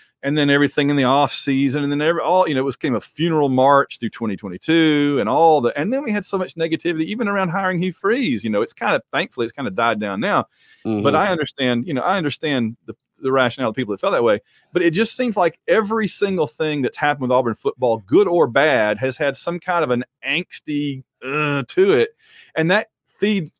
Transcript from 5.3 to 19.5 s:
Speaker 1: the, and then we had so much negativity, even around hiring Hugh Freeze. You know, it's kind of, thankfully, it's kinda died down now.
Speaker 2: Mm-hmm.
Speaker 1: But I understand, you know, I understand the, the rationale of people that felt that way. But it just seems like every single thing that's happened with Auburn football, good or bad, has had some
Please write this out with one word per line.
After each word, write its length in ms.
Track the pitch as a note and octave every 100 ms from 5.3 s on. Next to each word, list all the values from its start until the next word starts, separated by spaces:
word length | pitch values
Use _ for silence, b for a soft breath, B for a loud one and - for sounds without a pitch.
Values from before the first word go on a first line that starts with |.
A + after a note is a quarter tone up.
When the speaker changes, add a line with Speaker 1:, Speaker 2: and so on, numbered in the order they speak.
| C3+ E3 D3+
Speaker 1:
the, 140 | A#2 C#3+
and 140 | F3
then 100 | C4+
we 80 | C#4+
had 140 | G#3 G3
so 120 | G3
much 180 | F#3 -
negativity, 500 | E3 D#3 E3+ D#3+ D#3+
even 240 | G#3+ G#3+
around 200 | G3+ F#3
hiring 300 | F3+ F#3+ F3+
Hugh 140 | F#3
Freeze. 500 | E3 F#3+ B3 A3+ A2+
You 60 | A2
know, 120 | G#2
it's 120 | A2+
kind 200 | - A#2
of, 80 | D3+ -
thankfully, 320 | C3+ F3 - A2+
it's 80 |
kinda 180 | - B2
died 300 | F#2+ A#2 G#2+
down 180 | G#2 G2
now. 280 | E3+ F3 - b b b A2+
Speaker 2:
Mm-hmm. 160 | G#2+
Speaker 1:
But 140 | G#2 D3+
I 140 | G3+
understand, 580 | F3 C#3 - B2+ A#2+ B2+
you 60 |
know, 80 | C3+
I 160 | - G3
understand 580 | D3+ - D#3 C3+ A2+ A#2 -
the, 80 | A2 _ _
the 100 | C3+
rationale 360 | C3 B2 B2+ B2
of 60 | G#2+
people 160 | G#2+
that 60 | G2+
felt 140 | G3
that 100 | E3+
way. 160 | A#2 G2+ - _ _
But 100 | F3+
it 100 | E3+
just 260 | E3 A3 -
seems 180 | B3 G#3
like 240 | F3 - -
every 400 | F#3+ G3+ A3 G#3
single 400 | - G3+ F#3 D3+
thing 340 | - D#3 D3
that's 140 | B2 -
happened 280 | D3 C#3
with 80 | B2+
Auburn 240 | B2+ A#2+ G#2+
football, 420 | C#3 - B2 A2+
good 320 | - D#3+ G3
or 180 | F3 C#3+
bad, 500 | A#2 D#3 B2+ G#2+ G#2+
has 180 | C3 B2+
had 180 | C#3+ C3
some 240 | -